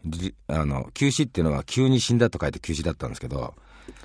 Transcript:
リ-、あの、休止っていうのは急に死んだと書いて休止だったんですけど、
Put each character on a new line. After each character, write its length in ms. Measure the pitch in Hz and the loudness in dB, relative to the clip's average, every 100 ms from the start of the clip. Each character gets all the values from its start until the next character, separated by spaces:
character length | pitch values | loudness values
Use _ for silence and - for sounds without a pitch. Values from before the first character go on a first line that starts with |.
| 80 | -8
リ-、 280 | 82 92 - - | -6 -6 -8 -4
あ 180 | 78 73 | -2 0
の、 240 | 67 - | -2 -6
休 140 | - 139 | 0 0
止 200 | 131 139 | 2 0
っ 20 | |
て 120 | - | 2
い 20 | |
う 40 | 80 | 2
の 60 | |
は 100 | 71 | 0
急 260 | - 127 131 | -2 2 4
に 100 | 127 | 4
死 140 | - | 4
ん 40 | 120 | 4
だ 120 | 117 | 4
と 100 | - | 2
書 60 | 73 | -4
い 40 | |
て 80 | - | -4
休 120 | - | -6
止 100 | 78 | -2
だ 100 | 80 | -2
っ 20 | - | -2
た 120 | 64 | -6
ん 20 | |
で 60 | - | -8
す 60 | |
け 60 | 62 | -8
ど、 260 | 69 60 - - - - - | -6 -8 -12 -20 -20 -20 -20